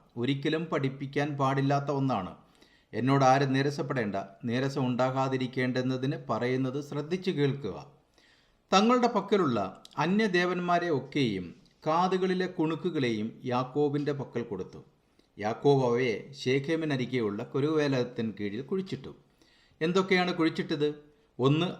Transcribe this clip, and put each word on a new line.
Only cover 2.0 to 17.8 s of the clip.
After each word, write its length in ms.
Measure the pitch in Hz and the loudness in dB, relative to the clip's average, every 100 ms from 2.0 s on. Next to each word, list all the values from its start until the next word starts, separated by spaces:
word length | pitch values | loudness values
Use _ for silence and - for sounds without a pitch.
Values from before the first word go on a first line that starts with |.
| 135 110 90 73 _ _ _ _ _ | 0 0 -4 -10 _ _ _ _ _
എന്നോട് 300 | 110 127 139 131 | -2 2 6 6
ആരും 260 | 135 135 | 6 4
നീരസപ്പെടേണ്ട, 600 | 135 143 143 143 131 104 98 98 - | 2 0 -2 -4 -2 -2 -4 -6 -8
നീരസം 400 | 123 123 139 143 123 | -4 -2 -2 0 0
ഉണ്ടാകാതിരിക്കേണ്ടെന്നതിന് 1300 | 120 131 131 131 131 127 131 127 123 127 131 131 165 | 2 0 0 0 0 -2 -2 -2 0 -2 -2 -2 -4
പറയുന്നത് 560 | - - 123 131 135 143 | -4 -2 0 0 0 -4
ശ്രദ്ധിച്ചു 480 | - 143 151 185 185 | -6 -6 -4 -4 -2
കേൾക്കുക. 460 | 147 143 - 104 80 - - _ _ _ _ _ _ _ | 0 0 0 -6 -10 -12 -20 _ _ _ _ _ _ _
തങ്ങളുടെ 400 | 185 220 247 339 | 4 6 4 4
പക്കലുള്ള 460 | 208 185 208 160 110 95 - - - | 0 2 2 2 0 -2 -8 -10 -4
അന്യദേവന്മാരെ 920 | 160 208 220 180 180 180 175 175 175 | 0 2 2 2 0 0 0 0 2
ഒക്കെയും 580 | 139 139 151 120 95 87 - _ _ | -2 -2 0 0 0 -6 -12 _ _
കാതുകളിലെ 640 | - 165 180 185 185 180 180 | -2 2 2 2 0 0 -2
കുണുക്കുകളെയും 800 | 175 156 160 180 156 123 110 113 - 127 | -2 -2 -2 -2 0 0 0 -4 -8 -4
യാക്കോബിൻ്റെ 680 | 123 131 147 147 143 143 | -2 -2 0 0 0 -2
പക്കൽ 300 | 139 - 120 | -4 -6 -8
കൊടുത്തു. 380 | 113 92 92 78 - _ _ _ _ - | -6 -8 -10 -14 -20 _ _ _ _ -6
യാക്കോബ് 480 | 104 113 143 139 123 | -4 0 4 4 4
അവയെ 320 | 120 127 101 - | 2 0 -2 -6
ശേഖേമിനരികെയുള്ള 1040 | - 127 139 139 160 156 135 117 131 107 101 | -6 0 0 0 -2 0 -2 -2 0 0 -2
കുരുവേലകത്തിൻ 880 | 120 143 147 156 | -4 -2 0 2